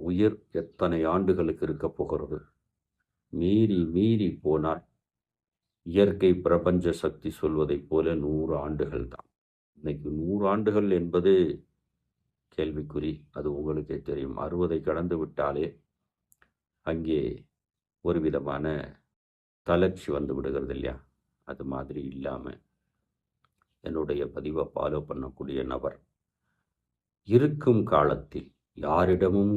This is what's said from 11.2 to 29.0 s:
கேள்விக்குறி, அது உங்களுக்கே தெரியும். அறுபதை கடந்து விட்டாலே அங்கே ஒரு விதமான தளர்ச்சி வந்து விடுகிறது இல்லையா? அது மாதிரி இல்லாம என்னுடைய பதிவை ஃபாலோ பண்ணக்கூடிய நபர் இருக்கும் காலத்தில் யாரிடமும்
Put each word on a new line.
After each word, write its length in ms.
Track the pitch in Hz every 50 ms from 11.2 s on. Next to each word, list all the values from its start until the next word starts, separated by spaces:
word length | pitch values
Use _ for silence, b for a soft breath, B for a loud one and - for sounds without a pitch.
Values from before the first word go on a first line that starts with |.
| 87 98 95 92 87 73 69 - - _ _ _ _ _ _ _ _ _ _ _ _ _ _ _ _ _
கேள்விக்குறி, 600 | _ - 80 78 76 76 76 73 - 73 76 80 78 76 - _
அது 160 | _ 71 73 76 71
உங்களுக்கே 440 | 71 76 78 76 78 73 - 78 73
தெரியும். 360 | - - 73 73 67 67 - 50
அறுபதை 420 | 69 73 - 87 90 82 82 78
கடந்து 360 | 76 80 76 80 87 87 87 80
விட்டாலே 500 | 78 76 - - 71 73 71 73 80 - - - _ _ _ _ _ _ _ _ _ _ _ _ _ _ _ _ _ _ _ _ _
அங்கே 360 | 78 80 82 80 80 80 73 65 62 62 - - _ _ _ _ _ _ _ _ _ _ _ -
ஒரு 140 | 87 82 85
விதமான 440 | 80 78 73 71 67 71 69 71 73 78 78 73 - - - _ _ _ _ _ _ _ _ _ _ _ _ _ _ -
தளர்ச்சி 420 | 87 87 92 90 92 - - -
வந்து 240 | 73 71 73 67 67
விடுகிறது 400 | 67 67 69 69 69 67 65 67
இல்லையா? 200 | 65 - 64 64 65 - _ _ _ _ _ _ _ _ -
அது 160 | 69 - 65
மாதிரி 380 | 67 67 65 67 65 67 73 67 67
இல்லாம 380 | 67 67 69 69 65 62 - - - - _ _ _ _ _ _ _ _ _ _ _ _ _ _ _ _ _ _ _ _ _ _ _ _ -
என்னுடைய 380 | - 82 80 76 76 71 73 69 -
பதிவை 340 | - - 69 76 76 78 71
ஃபாலோ 340 | - - - 73 73 76 76
பண்ணக்கூடிய 580 | 73 71 67 67 65 64 65 - 69 69 67 67 64
நபர் 320 | 64 64 64 65 - - - _ _ _ _ _ _ _ _ _ _ _ _ _ _ _ _ _ _ _ _ _ _ _ _ _ 98
இருக்கும் 560 | 107 120 143 151 151 147 - 131 117 107 90
காலத்தில் 640 | - 80 73 73 73 65 65 - - - - - - _ _ _ _ _ -
யாரிடமும் 760 | 76 73 78 85